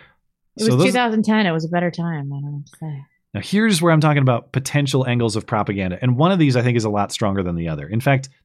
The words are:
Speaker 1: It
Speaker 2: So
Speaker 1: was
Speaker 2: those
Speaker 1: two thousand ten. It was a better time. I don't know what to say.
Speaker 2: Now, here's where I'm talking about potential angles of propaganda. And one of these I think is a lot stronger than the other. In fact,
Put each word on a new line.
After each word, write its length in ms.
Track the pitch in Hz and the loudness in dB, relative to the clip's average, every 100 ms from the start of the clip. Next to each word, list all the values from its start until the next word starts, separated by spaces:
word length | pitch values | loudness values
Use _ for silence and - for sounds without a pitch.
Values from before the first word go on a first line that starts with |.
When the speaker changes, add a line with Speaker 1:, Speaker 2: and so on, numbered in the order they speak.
| - _ _ _ _ - | -20 _ _ _ _ -4
Speaker 1:
It 60 | |
Speaker 2:
So 20 | 220 | 0
Speaker 1:
was 120 | 127 | 4
Speaker 2:
those 80 | 254 | 4
Speaker 1:
two 40 | |
thousand 320 | 247 240 220 | 2 0 0
ten. 220 | 214 220 196 | 2 2 2
It 60 | |
was 140 | 160 160 | 0 -2
a 40 | |
better 220 | 175 175 | -2 -2
time. 400 | 160 170 156 139 | -4 -6 -6 -6
I 80 | 139 | -8
don't 100 | 143 | -8
know 60 | 147 | -10
what 80 | 151 | -14
to 120 | - | -14
say. 220 | 160 139 139 _ _ | -12 -12 -14 _ _
Speaker 2:
Now, 80 | 104 | -10
here's 400 | - 196 220 180 | -2 0 2 2
where 100 | 170 | 4
I'm 100 | 160 | 4
talking 220 | 151 147 | 4 4
about 300 | 131 117 - | 2 0 -2
potential 520 | 131 131 147 139 139 123 | -6 -2 -2 0 0 0
angles 300 | 120 117 104 | 0 0 -2
of 100 | - | -2
propaganda. 540 | 107 101 101 92 90 | -2 -2 -2 -4 -2
And 160 | 123 123 | 0 2
one 140 | 165 | 2
of 80 | 190 | 4
these 160 | 147 123 | 2 2
I 60 | |
think 160 | 120 120 | 2 2
is 80 | 110 | 0
a 40 | |
lot 220 | 104 101 | 0 -2
stronger 320 | - 104 98 | -2 -2 -2
than 120 | 90 85 | -2 -2
the 120 | 85 | -4
other. 200 | 76 73 | -6 -4
In 120 | 110 | -2
fact, 300 | 143 135 135 _ | 0 0 -2 _